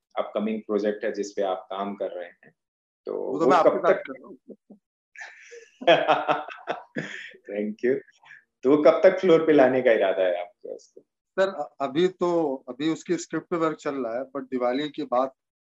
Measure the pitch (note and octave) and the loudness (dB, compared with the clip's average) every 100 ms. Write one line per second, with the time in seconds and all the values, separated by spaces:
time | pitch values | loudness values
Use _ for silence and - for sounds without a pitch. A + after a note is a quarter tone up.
0 | _ - F#2 G#2+ G#2+ A2 - G#2 G#2 G#2 | _ -8 -6 -4 -4 -6 -4 -2 0 -2
1 | A2 G2+ G2 - F#2+ F#2 - F#2+ G2+ G2+ | -6 -6 -8 -4 -4 -4 -8 -8 -8 -8
2 | F#2+ F2 F2 _ - _ _ _ _ _ | -8 -10 -14 _ -20 _ _ _ _ _
3 | - - G2 - E3+ F3+ D#3 - E3+ - | -10 -8 -6 0 4 4 4 2 2 0
4 | - C3 - - _ - _ G#3 _ _ | -2 -16 -18 -20 _ -20 _ -20 _ _
5 | _ - - - - - - _ F3 E3+ | _ -20 -20 -20 -20 -20 -20 _ 4 4
6 | D#3+ D3+ - - - - - - - - | 4 0 0 -4 -4 -14 -10 -12 -10 -12
7 | - - - - - G#2 G#2+ - A#2+ C#3 | -12 -14 -18 -20 -10 -6 -6 -2 -2 -2
8 | - _ _ - _ _ B2+ D3+ D3+ D#3+ | -6 _ _ -20 _ _ 2 4 4 6
9 | F#3+ F#3+ F#3 D#3+ D#3+ D3 B2+ B2+ B2 A2 | 4 4 4 4 6 6 6 4 4 4
10 | F#2+ F#2 F#2 F2 F2 _ - - _ - | 2 2 0 -2 -8 _ -16 -16 _ -20
11 | _ _ _ - F#3+ D3 D3 _ C#3 C3+ | _ _ _ -2 -2 -2 -12 _ -4 0
12 | F3+ F#3 F3 E3+ D3+ C3 - A#2+ D#3 D3+ | 0 0 0 0 0 -4 -10 -6 -4 -4
13 | - E3 - D#3+ - F3 E3 D#3 D3+ C#3 | -4 -6 -4 -8 -6 -2 -2 -4 -8 -6
14 | A#2 A#2 C3 C#3+ C3 B2+ B2 C3 D3+ D3+ | -6 -6 -8 -10 -6 -2 -2 -2 -4 -8
15 | C3+ B2 C3+ - _ _ _ | -2 -2 -2 -6 _ _ _